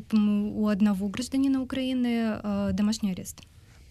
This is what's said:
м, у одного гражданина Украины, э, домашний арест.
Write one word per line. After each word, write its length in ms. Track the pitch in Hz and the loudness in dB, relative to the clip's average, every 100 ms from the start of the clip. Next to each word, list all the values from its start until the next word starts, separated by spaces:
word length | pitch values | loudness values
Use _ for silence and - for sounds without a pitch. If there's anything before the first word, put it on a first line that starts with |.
| - | 0
м, 360 | 214 208 208 208 214 | 2 2 2 -2 -2
у 100 | 214 | 0
одного 420 | 202 208 190 202 | 4 2 2 -2
гражданина 540 | 202 247 269 269 269 | -4 -2 0 2 2
Украины, 760 | 254 269 262 254 240 233 226 - | -2 -4 -2 0 0 2 0 -2
э, 280 | 208 202 196 | -2 0 0
домашний 380 | 190 208 220 202 | 2 0 2 -2
арест. 280 | 180 - - - - - - - | -4 -8 -14 -20 -20 -20 -20 -10